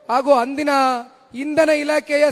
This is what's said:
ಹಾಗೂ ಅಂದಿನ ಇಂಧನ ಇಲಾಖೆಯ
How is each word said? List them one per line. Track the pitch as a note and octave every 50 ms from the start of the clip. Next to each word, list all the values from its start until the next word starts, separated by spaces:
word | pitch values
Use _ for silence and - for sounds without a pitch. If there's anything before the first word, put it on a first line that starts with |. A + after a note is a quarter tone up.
| _ -
ಹಾಗೂ | A#3 C4+ C4 C#4+
ಅಂದಿನ | C#4+ B3 A#3 C4 C#4 C#4+ D4+ D4 C#4 C4+ C4 C4 B3+ A#3+ A#3+ - _ _ _ _ -
ಇಂಧನ | B3 C#4+ D4+ D4+ D#4+ D#4+ D#4
ಇಲಾಖೆಯ | D#4 D4 D4 D4 D4+ D4+ D4+ - D4 C#4+ D4 D4